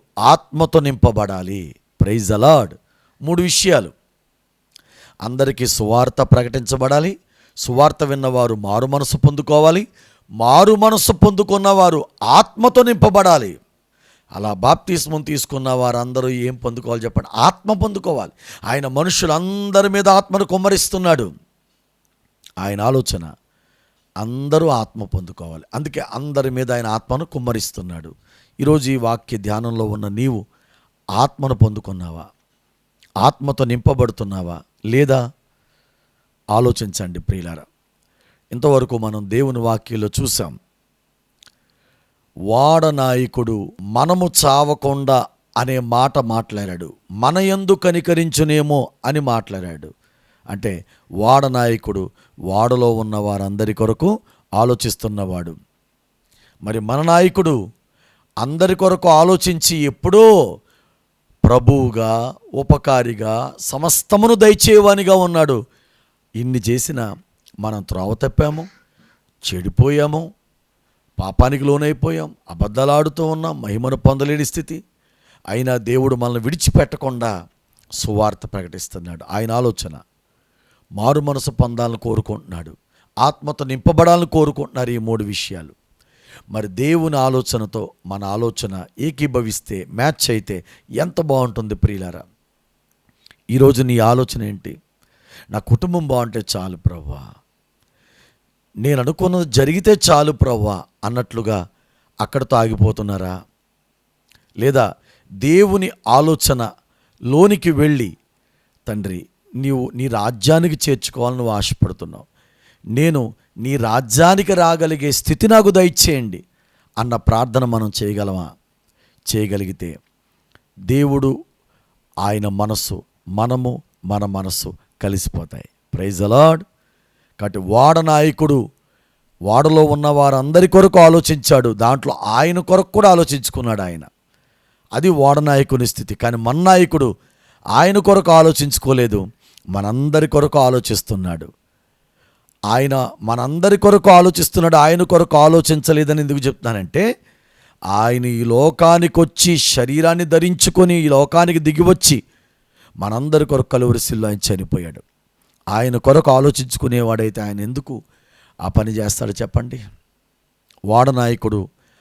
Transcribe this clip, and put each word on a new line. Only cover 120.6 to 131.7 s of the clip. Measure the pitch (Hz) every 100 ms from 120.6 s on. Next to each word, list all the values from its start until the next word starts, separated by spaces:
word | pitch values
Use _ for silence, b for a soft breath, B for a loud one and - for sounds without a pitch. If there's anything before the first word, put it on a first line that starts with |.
| _ -
దేవుడు, | 90 135 143 139 135 135 - _ _ _ _ _ _ -
ఆయన | 101 107 104
మనసు, | 98 104 104 - 92 - _ -
మనము, | 98 120 127 123 127 - _
మన | 92 104
మనసు | 101 95 95 - 101 90 _ _
కలిసిపోతాయి. | 101 98 - 92 82 - - _ _ -
Praise | 95 90
the | 101
Lord. | 123 160 160 - _ _ _ _ _ _ -
కాబట్టి | 104 98
వాడ | 92 110 143 165
నాయకుడు | 160 151 156 - 151 139 107 _ _ _ _ _ _ -
వాడలో | 92 117 151 156
ఉన్న | 156 147 147
వారందరి | 143 139 135 139 165 185
కొరకు | 185 190 190
ఆలోచించాడు, | 165 165 - 156 - 143 123